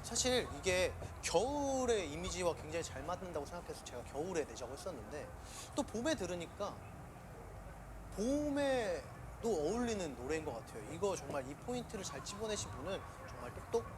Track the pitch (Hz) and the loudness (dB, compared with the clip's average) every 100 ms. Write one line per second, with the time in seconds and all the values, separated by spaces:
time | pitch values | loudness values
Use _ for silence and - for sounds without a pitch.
0 | - 240 254 247 180 - 180 180 175 - | -2 2 6 4 4 0 4 6 6 2
1 | - - - 165 240 294 277 269 254 220 | -6 -4 4 6 6 4 4 4 6 4
2 | 165 151 180 170 175 151 147 165 160 131 | 4 -2 -2 2 2 2 -2 -2 -2 -4
3 | 147 180 185 156 139 175 - 151 - 123 | -4 -4 -2 -4 -4 -6 -8 -8 -8 -8
4 | - 135 170 175 123 113 120 139 190 147 | -6 -2 0 0 0 -4 -6 -6 -6 -6
5 | 107 143 120 - - - - - 269 214 | -8 -8 -8 -10 -10 -10 -4 -2 0 2
6 | 262 302 180 175 165 - 202 113 - - | 2 2 0 -2 -4 -4 -4 -4 -10 -10
7 | - - - - - - - - - - | -12 -12 -12 -12 -10 -10 -10 -10 -10 -10
8 | - - 226 285 294 277 277 262 214 165 | -8 0 4 4 4 4 6 4 4 0
9 | - - - - 233 185 147 226 240 214 | -2 -10 -10 -2 2 4 4 4 4 2
10 | 170 120 127 160 156 117 113 - 107 165 | 0 -2 0 0 0 -4 -6 -8 -6 0
11 | 196 165 - 147 131 147 - 247 - 196 | 2 2 0 -2 -2 -6 -2 -2 -2 -4
12 | 185 135 - 202 220 208 - - 180 185 | -4 -6 -6 -4 -2 -2 -2 -4 -2 -2
13 | - - - - 123 - - - - | -4 -10 -10 -8 -8 -8 0 0 0